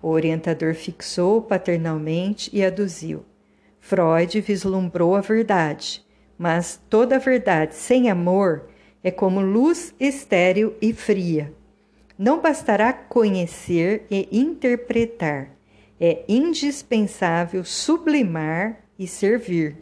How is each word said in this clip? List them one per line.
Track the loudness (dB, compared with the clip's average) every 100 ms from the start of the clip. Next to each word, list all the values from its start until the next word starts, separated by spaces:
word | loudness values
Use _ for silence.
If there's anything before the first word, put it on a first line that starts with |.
O | 0
orientador | 0 0 -2 -2 -2 -2
fixou-o | -4 -8 -12 -10 -2 2 2
paternalmente | 2 -2 0 -2 -2 -4 -2 -2 -2 -6 -6
e | 0
aduziu: | 0 0 -6 -6 -10 -10 -12 _ _ _ _ _
"Freud | -2 2 4 4 2 -2
vislumbrou | -2 -2 0 -2 -2 0 2 2
a |
verdade, | 2 0 2 2 2 -2 -10 -12 _ _ _ _
mas | 0 0 -2 -10 _
toda | 2 4 2
a |
verdade | 2 2 2 2 0
sem | -4 2 4 4
amor | 2 2 2 2 0 -6 _ _ _
é | -6
como | 0 0 2
luz | 2 2 2 2 -4 -4
estéril | -2 -2 0 2 4 4 0 0
e | -2
fria. | -2 -2 0 0 -2 -4 -12 _ _ _ _ _ -2
Não | 0 2
bastará | 2 0 0 2 2
conhecer | 0 -2 2 2 0 -4 -8 -2 0 0 -2 -4
e | -4 -2
interpretar, | 0 0 0 0 -2 0 0 0 -2 -4 -4 -8 -18 _ _ _ _
é | 2 2 0
indispensável | 2 2 0 -4 -6 -2 -2 -2 -2 0 0 -2 -6
sublimar | -6 -6 0 0 2 2 0 -2 -4 -2 -4 -6 _ -12
e | -12
servir." | -2 0 0 0 -2 -2 -6